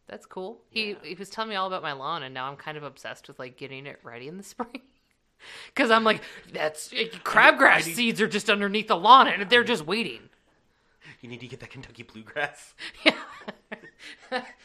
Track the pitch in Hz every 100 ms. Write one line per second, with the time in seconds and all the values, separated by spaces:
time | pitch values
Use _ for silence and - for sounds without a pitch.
0 | - - - 190 185 233 _ 220 214 202
1 | - 180 196 - 220 202 190 185 151 139
2 | 139 165 131 131 131 143 - 151 143 135
3 | - 117 - 139 127 - 135 131 139 -
4 | - 117 131 185 196 - 233 269 _ _
5 | _ _ _ _ - - - - 247 226
6 | 220 196 - - - 156 156 - - 254
7 | 277 - - 214 269 269 - 175 160 196
8 | 233 175 208 202 208 202 202 214 214 185
9 | 202 262 214 175 196 240 220 220 151 214
10 | 185 110 107 _ _ _ _ _ _ _
11 | - - 117 120 123 123 123 131 - 117
12 | 117 110 110 147 147 - - - - -
13 | - - - - - - - 214 - _
14 | - - - 254 - -